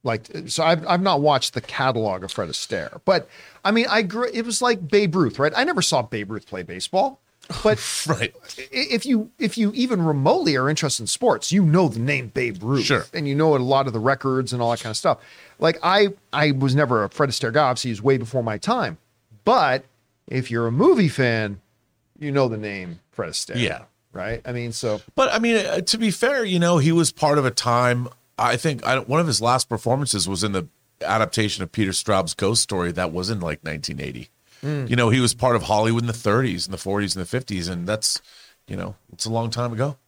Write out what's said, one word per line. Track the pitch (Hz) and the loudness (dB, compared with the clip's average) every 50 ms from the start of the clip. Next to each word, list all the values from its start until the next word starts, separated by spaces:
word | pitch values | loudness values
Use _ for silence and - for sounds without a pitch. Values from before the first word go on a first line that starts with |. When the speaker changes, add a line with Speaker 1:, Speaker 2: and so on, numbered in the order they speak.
| _ | _
Speaker 1:
Like, | 120 113 110 - - - 156 - | -2 -4 -4 -6 -10 -12 -12 -10
so | 165 - - 160 | -8 -4 0 2
I've, | 160 170 165 160 | 2 2 2 2
I've | - 175 175 185 | 0 0 2 2
not | 190 175 143 | 2 2 2
watched | 143 151 147 131 - - - | 4 4 2 2 0 -2 -6
the | - | -6
catalog | - - - - 135 131 127 117 110 104 95 92 90 | -10 -8 -6 -2 -2 0 0 0 -2 -2 -2 -4 -8
of | 95 - | -8 -6
Fred | - 101 82 | -6 -6 -6
Astaire, | - - - - 120 92 76 - - - _ | -6 -8 -8 -6 -6 -6 -6 -8 -12 -6 _
but | - 190 170 - - - - - - - - _ | 2 2 2 0 -6 -20 -20 -20 -20 -20 -4 _
I | 196 208 | 2 2
mean, | 226 233 - | 2 2 2
I | 196 226 233 | 2 0 0
grew, | 180 185 220 247 240 214 | 0 -2 -4 -4 -4 -4
it | 233 226 | -4 -6
was | 240 220 - 240 | -4 -4 0 0
like | 247 233 190 180 143 | 0 0 0 -2 2
Babe | - 202 208 185 151 | 2 2 2 4 2
Ruth, | 190 165 117 - - | 2 2 2 2 0
right? | 135 151 - | 0 0 2
I | - 262 | 2 0
never | 330 359 226 151 | 0 0 0 0
saw | - - 139 110 | 0 0 0 -2
Babe | - - 110 104 98 | -2 -6 -8 -6 -6
Ruth | 110 104 - | -10 -12 -12
play | - - 95 90 | -10 -10 -10 -8
baseball, | 80 90 90 - - - 190 202 262 269 _ _ _ _ _ - _ - - - | -8 -10 -10 -10 -4 0 0 0 0 -2 _ _ _ _ _ -16 _ -12 0 2
but | 214 214 - - - - - - | 2 2 2 -2 -6 -6 -6 -2
Speaker 2:
<laughs> | 151 | -2
Right. | 156 - 120 - - - _ - - - | -2 -2 -2 -6 -6 -12 _ -20 -16 -16
Speaker 1:
i-, | 131 - | -16 -8
if | - 254 262 - 254 220 - | -4 -4 -2 -2 -2 -2 0
you, | 269 262 220 214 233 _ _ | 2 0 0 0 -4 _ _
if | 302 208 - 226 | -4 -4 0 0
you | 220 202 214 | 0 0 0
even | - 240 254 247 190 | 0 -2 0 0 0
remotely | 170 160 151 139 135 156 247 370 339 - 143 | 2 2 2 2 2 2 2 2 2 0 0
are | 127 127 139 | 2 2 0
interested | 156 - - 143 - - 117 | 0 0 -2 -2 -2 -4 -4
in | 101 | -6
sports, | - - - 240 165 107 - - 165 | -6 0 2 2 2 2 0 0 2
you | 196 196 | 4 4
know | 160 147 180 190 160 | 6 6 4 4 4
the | - 113 | 0 -2
name | 117 135 147 135 127 110 | -2 -2 -2 -2 -4 -4
Babe | - 135 127 120 101 90 98 | -4 -4 -2 -2 -4 -6 -4
Ruth, | 117 139 135 107 | -2 0 0 2
Speaker 2:
Sure. | - - 104 - - - | 2 0 0 0 -4 -6
Speaker 1:
and | 175 151 143 | -6 -4 -2
you | 139 | 0
know | 143 156 160 151 | 2 4 4 4
a | 135 | 2
lot | 127 127 135 135 139 | 2 2 2 2 2
of | 135 107 | 0 -2
the | 113 | -2
records | 107 131 139 - - 135 131 131 131 113 127 | 0 0 0 0 0 -2 0 0 -2 -2 -2
and | 123 117 | -2 0
all | 117 | 0
that | 117 113 | 0 -2
kind | - 113 107 | -4 -8 -8
of | |
stuff. | - - 170 135 - - - - - - - _ _ | -2 0 0 0 0 -4 -20 -20 -20 -20 -20 _ _
Like, | - 160 170 170 - | 0 0 0 2 2
I, | 170 185 202 208 202 196 - _ _ - | 2 4 4 4 2 2 -6 _ _ -2
I | 139 151 151 143 | 2 2 2 2
was | 131 135 139 127 | 2 2 2 4
never | 143 151 131 123 110 104 | 4 4 4 2 2 2
a | 98 | 0
Fred | - - 151 139 | 0 0 0 0
Astaire | 113 - - 117 113 | 0 -2 -4 0 2
guy. | 147 151 131 | 2 2 2
Obviously, | 127 113 - 127 | 2 0 -4 -6
he's | 113 104 | -6 0
way | 117 139 135 | 2 2 2
before | 131 127 110 - 127 117 | 2 0 -4 -4 -4 -2
my | 113 107 | -2 -4
time. | 101 - - 233 254 196 117 165 - _ _ _ _ _ _ - - _ | -4 -2 -2 0 0 0 -4 -6 -10 _ _ _ _ _ _ -20 -4 _
But | 208 240 254 165 139 127 135 - _ _ _ _ _ _ _ _ - | 2 4 4 4 4 2 0 -4 _ _ _ _ _ _ _ _ -6
if | - 127 127 - | -4 -4 -4 -2
you're | 117 117 117 117 | -2 -2 0 0
a | 117 | 2
movie | 135 214 339 370 247 196 147 | 4 6 6 6 6 4 2
fan, | - - 131 123 117 113 110 104 101 95 _ _ _ _ _ _ _ _ _ _ _ _ | 2 2 2 2 2 2 0 -2 -4 -8 _ _ _ _ _ _ _ _ _ _ _ _
you | 151 147 | -8 -2
know | 139 139 135 123 | 2 2 2 2
the | 113 | 0
name | 107 107 104 101 98 92 90 85 87 _ _ | -4 -6 -6 -8 -8 -8 -10 -12 -16 _ _
Fred | _ - 104 82 | _ -8 -8 -6
Astaire. | 78 - - - - | -6 -8 -8 -6 -4
Speaker 2:
Yeah. | 120 120 90 78 - - _ _ _ _ _ _ | -4 -2 -2 -4 -6 -12 _ _ _ _ _ _
Speaker 1:
Right? | 98 92 104 117 117 - | -10 -8 -8 -8 -8 -8
I | 123 123 | -10 -8
mean, | 120 120 120 117 | -8 -8 -8 -8
so. | - - 117 107 107 - - _ | -6 -4 -4 -4 -4 -8 -8 _
Speaker 2:
But, | - 262 - - | 0 0 2 2
I | 220 | 0
mean, | 226 233 233 | 0 2 2
uh, | 220 190 - - - 175 | 2 0 0 -2 -2 -2
to | - - 226 | -2 -2 0
be | 233 214 180 | 0 -2 0
fair, | - - 247 285 269 226 | 2 0 0 2 0 0
you | 202 185 175 | 0 0 2
know, | 170 170 175 165 | 2 4 4 4
he | 135 160 165 | 4 4 4
was | 170 165 - - | 4 2 2 0
part | - - 151 147 151 | 0 2 2 4 4
of | 135 | 2
a | 127 | 2
time, | 117 - - 123 120 120 123 123 123 123 123 120 - _ _ _ _ - | -2 0 0 2 2 4 4 4 2 0 -2 -6 -10 _ _ _ _ -2
I | 113 120 120 | 0 0 0
think, | 123 - 165 143 113 - | 0 0 -2 -4 -2 -2
I, | - 127 131 | 0 0 0
one | - 113 131 156 | 0 0 0 0
of | 175 | 2
his | 160 123 95 107 | 2 0 0 2
last | 117 123 131 - _ | 2 2 2 0 _
performances | 120 107 - 123 120 139 143 127 - 101 85 90 | -6 -4 0 0 0 0 0 -2 -2 -2 -2 -2
was | 98 87 98 | -2 -2 -2
in | 107 98 | -2 -2
the | 95 85 - _ _ _ _ _ _ - | -4 -6 -6 _ _ _ _ _ _ -4
adaptation | 76 98 113 110 - - 113 107 104 - - 98 | -2 0 0 0 0 0 -2 -2 -2 -2 -4 -8
of | 85 - | -8 -2
Peter | - 107 95 90 | -2 -2 0 -2
Straub's | - - - 104 95 95 80 - | -4 -2 0 0 0 0 -2 -4
Ghost | - 104 98 117 113 - | -2 -2 0 0 0 -2
Story | - 104 95 87 87 85 | -2 -2 -2 -2 -2 -2
that | 90 90 85 80 | -2 -4 -4 -4
was | 90 92 95 | -4 -4 -4
in, | 113 101 | -4 -4
like, | 87 82 76 78 - | -4 -6 -6 -8 -8
nineteen | 78 78 76 71 - 76 69 | -10 -10 -8 -8 -10 -10 -8
eighty. | 71 67 65 - 60 - _ _ _ _ _ _ - | -8 -10 -10 -12 -14 -16 _ _ _ _ _ _ -8
Speaker 1:
Mm. | 139 151 147 135 117 | -6 -6 -6 -2 2
Speaker 2:
You | 123 | 4
know, | 120 120 113 | 6 6 6
he | 107 131 | 6 4
was | 123 113 - | 4 2 2
part | - - 127 120 | 2 2 4 4
of | 113 - | 2 2
Hollywood | - 107 104 110 113 113 117 117 | 2 2 4 4 4 2 2 0
in | |
the | 117 110 | -2 -4
thirties | 113 - 107 101 117 135 123 90 87 - | -2 0 2 2 2 2 0 -2 -4 -6
and | - 95 | -8 -8
the | 90 | -8
forties | - 95 98 101 101 95 82 | -4 -2 -2 0 0 -2 -2
and | 95 90 | -4 -6
the | - | -4
fifties, | - 127 - - 104 92 85 87 | -4 -6 -4 -4 -6 -4 -4 -4
and | 92 87 87 | -4 -6 -4
that's, | 92 107 110 - - - - _ - - - - - _ _ _ - | -4 -4 -2 -2 -4 -4 -4 _ -12 -20 -20 -20 -20 _ _ _ -12
you | 98 | -10
know, | 95 92 - 101 _ _ _ - | -8 -8 -10 -12 _ _ _ -12
it's | - - | -10 -6
a | 113 | -4
long | 113 113 113 117 | -2 -2 -2 -4
time | 113 120 120 120 117 | -4 -4 -4 -4 -2
ago. | 110 131 143 143 _ _ | -4 -4 -4 -4 _ _